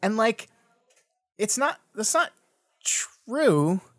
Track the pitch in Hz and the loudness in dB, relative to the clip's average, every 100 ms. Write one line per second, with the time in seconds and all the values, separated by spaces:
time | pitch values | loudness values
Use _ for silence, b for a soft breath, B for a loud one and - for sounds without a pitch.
0 | 190 220 226 - - _ _ _ _ _ | -2 0 0 0 -8 _ _ _ _ _
1 | _ _ _ _ 208 - 277 - _ - | _ _ _ _ -4 -2 -2 -4 _ -8
2 | 214 320 339 _ _ _ _ _ - - | -2 0 -2 _ _ _ _ _ -6 -4
3 | - _ - 262 294 151 151 185 - | -6 _ -8 0 4 4 2 0 -6